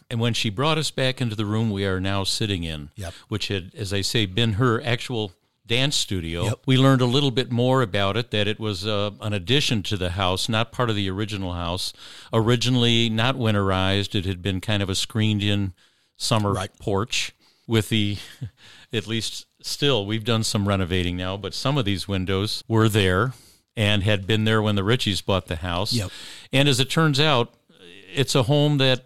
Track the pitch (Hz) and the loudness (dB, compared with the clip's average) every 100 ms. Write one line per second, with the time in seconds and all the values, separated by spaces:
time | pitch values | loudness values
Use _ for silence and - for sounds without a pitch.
0 | - 117 117 113 117 98 147 156 147 - | -8 -2 -2 0 -2 0 0 0 -2 -2
1 | 131 131 120 104 104 107 113 98 98 92 | -2 -2 -4 -2 -2 0 0 0 0 0
2 | 98 98 95 - 113 95 82 78 71 - | -2 -2 -2 -2 -2 -2 -4 -8 -10 -12
3 | 87 - - 107 - 98 90 - 98 98 | -12 -12 -8 -6 -4 -6 -6 -10 -6 -2
4 | 90 123 104 90 113 98 127 113 113 120 | -2 0 0 0 0 2 2 0 -2 -4
5 | - 120 107 - _ _ 107 117 139 - | -4 -6 -6 -10 _ _ -4 0 0 0
6 | - 95 82 85 95 - - 131 135 131 | -2 -4 -4 -4 -2 -2 2 4 6 6
7 | 127 127 143 120 120 120 123 131 117 101 | 4 2 0 0 0 0 2 2 2 0
8 | 98 101 123 107 101 107 107 95 104 104 | 0 -2 -2 -2 -2 -2 -4 -4 -4 -2
9 | 104 101 107 101 85 135 - 117 90 101 | -4 -6 -6 -4 0 0 2 -2 -2 -2
10 | 90 90 92 92 - 110 117 - 120 104 | -2 0 0 0 0 -2 -2 -2 -2 0
11 | 95 92 107 101 95 87 85 90 - - | -2 -4 -6 -6 -6 -6 -4 -4 -6 -10
12 | - - - 113 110 120 120 127 120 117 | -18 -20 -2 0 2 2 2 2 4 4
13 | 117 110 120 131 110 104 98 92 95 98 | 2 2 0 0 0 2 2 2 2 0
14 | 98 107 90 92 92 92 - 104 98 98 | -2 -2 -4 -4 -4 -4 -2 -2 0 -2
15 | - 113 107 104 101 104 98 - _ _ | -2 0 2 2 0 0 -2 -6 _ _
16 | _ - - 113 104 95 92 - - 98 | _ -8 0 2 2 0 -4 -8 -4 -2
17 | 110 - - - _ _ - 117 101 110 | 0 -2 -4 -8 _ _ -2 0 2 0
18 | 104 101 - - 113 _ - - - 113 | 0 -2 -10 -14 -14 _ -20 -20 -8 -6
19 | 101 113 - - - _ - - 143 123 | -4 -4 -6 -8 -16 _ -10 -2 0 2
20 | 101 110 110 113 107 110 101 98 90 90 | 0 -2 0 0 0 0 0 0 0 0
21 | 90 90 92 98 98 - 131 147 101 95 | 0 -2 -4 -6 -8 -4 -2 0 0 -2
22 | - 98 92 95 101 - - 113 110 107 | -2 -2 0 0 -2 -4 0 4 4 6
23 | 95 92 123 - - _ _ - 104 104 | 4 4 0 -4 -14 _ _ -2 0 2
24 | 95 104 95 110 110 110 107 101 95 127 | 2 0 0 0 2 2 2 2 2 0
25 | - 92 - 95 - 82 90 87 104 120 | 0 -2 0 -2 -2 -6 -4 -4 -2 -2
26 | 92 - - - - 135 143 120 135 - | -4 -10 -18 -18 -2 2 4 2 0 2
27 | 160 135 156 131 120 _ _ _ 90 92 | 2 4 4 2 0 _ _ _ -20 -20
28 | 95 98 131 147 113 147 147 147 131 127 | -8 -4 0 2 2 4 4 4 2 2